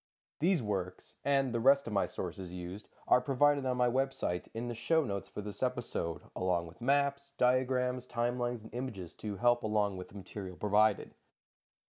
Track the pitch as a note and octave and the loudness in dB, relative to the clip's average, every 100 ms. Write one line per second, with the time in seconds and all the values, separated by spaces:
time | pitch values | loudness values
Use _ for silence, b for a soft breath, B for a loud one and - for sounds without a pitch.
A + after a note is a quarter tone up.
0 | _ _ _ - F3 F#3 A2 G2+ F2+ - | _ _ _ -2 2 2 2 0 0 -6
1 | - - C#3 C#3 C3+ A#2 A#2+ C#3 - G#2 | -12 -6 0 2 2 2 4 4 2 0
2 | F#2 - F#2 F#2 F#2 F2+ F2 F#2+ - b | 0 -2 -4 -4 -6 -6 -6 -6 -10 b
3 | b B2+ B2 B2+ D3 D3 C3 B2 B2 B2 | b 2 2 2 4 4 0 0 2 2
4 | C3+ - G2 F2+ - A2+ A#2+ A#2 - D#3+ | 0 0 0 -2 -4 -6 -6 -6 0 0
5 | C#3 G2+ - - G2+ G2+ B2+ B2+ A#2 G#2 | 2 -2 -6 -8 -4 -2 -2 0 0 0
6 | E2+ D#2+ - - F#2 F2 E2+ D#2+ A#2+ C#3+ | -2 -4 -8 -4 0 0 -2 -4 0 0
7 | C#3+ - - - B2 C3 B2+ B2+ B2+ B2+ | 0 -4 -10 0 2 2 2 0 0 -4
8 | A#2+ A#2+ A#2+ B2 A#2+ B2 G#2+ A#2 C3 G2+ | -6 -2 -2 0 -2 -4 -6 -6 -4 -4
9 | F2 - G#2+ G2 A#2+ A#2+ G#2+ G#2+ G#2 F#2+ | -8 -6 -6 0 2 2 2 2 0 -2
10 | F2+ G2+ F#2+ A2 F#2+ F2 G#2 G#2 A2 G2 | -8 -8 -8 -6 -6 -4 0 4 4 2
11 | - - _ _ _ _ _ _ _ | -8 -14 _ _ _ _ _ _ _